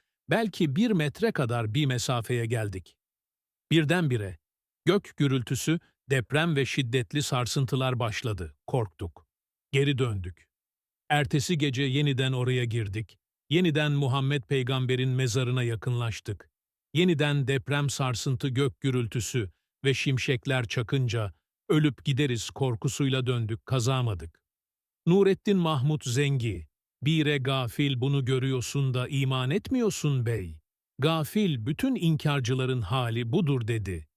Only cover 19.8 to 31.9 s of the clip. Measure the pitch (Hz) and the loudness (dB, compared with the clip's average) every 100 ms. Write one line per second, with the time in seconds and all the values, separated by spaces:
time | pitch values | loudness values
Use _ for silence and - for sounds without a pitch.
19.8 | 139 147 143 127 - 127 - 131 117 - | -2 0 0 0 0 -2 0 -2 -2 -4
20.8 | 113 139 127 113 98 - _ _ - 156 | -2 0 0 -2 -4 -8 _ _ 0 2
21.8 | 151 - - 131 147 117 - - 131 117 | 2 0 -2 0 0 0 -6 -4 -2 -2
22.8 | 135 - 139 131 127 123 107 113 - 131 | -4 0 0 0 0 -2 -2 -6 -2 -2
23.8 | 117 131 120 90 85 - _ _ _ _ | 0 0 0 -4 -8 -16 _ _ _ _
24.8 | _ _ - 190 190 190 - 196 165 151 | _ _ 4 6 6 4 2 2 4 2
25.8 | 143 151 135 120 143 135 117 87 80 _ | 2 0 0 0 0 0 -2 -4 -10 _
26.8 | _ _ 131 160 143 147 131 135 123 - | _ _ 0 2 2 2 0 -2 -2 0
27.8 | 143 131 131 139 127 131 131 131 - 143 | 0 0 0 0 0 0 0 -2 -2 -2
28.8 | 135 123 123 139 131 131 123 185 196 262 | 0 0 -2 -2 0 0 0 -2 -2 0
29.8 | 220 - 151 135 117 113 90 78 _ _ | 0 0 0 0 0 -2 -4 -12 _ _
30.8 | _ - 139 160 147 214 202 131 107 156 | _ -2 0 0 0 0 2 0 -2 -2
31.8 | 262 | 0